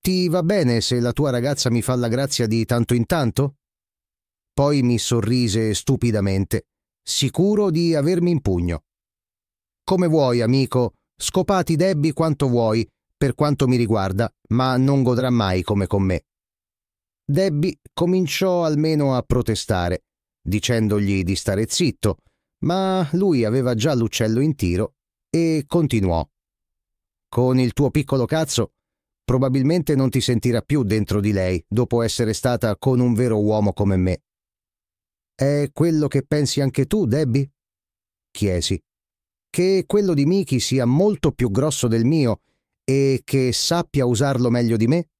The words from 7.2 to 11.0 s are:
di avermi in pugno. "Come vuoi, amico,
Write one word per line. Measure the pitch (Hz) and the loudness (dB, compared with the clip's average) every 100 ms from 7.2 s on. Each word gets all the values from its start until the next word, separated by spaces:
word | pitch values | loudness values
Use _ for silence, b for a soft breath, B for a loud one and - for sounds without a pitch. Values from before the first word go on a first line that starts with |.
| 135 - 190 208 202 | -2 0 0 2 0
di | 160 170 160 | 2 2 2
avermi | 143 185 175 | 0 0 0
in | 165 | 0
pugno. | - 90 87 82 _ _ _ _ _ _ _ _ _ _ - | 0 -2 -2 -6 _ _ _ _ _ _ _ _ _ _ -2
"Come | 190 175 | 0 2
vuoi, | 156 135 120 | 2 2 2
amico, | 113 131 131 131 120 _ | 2 2 2 0 -2 _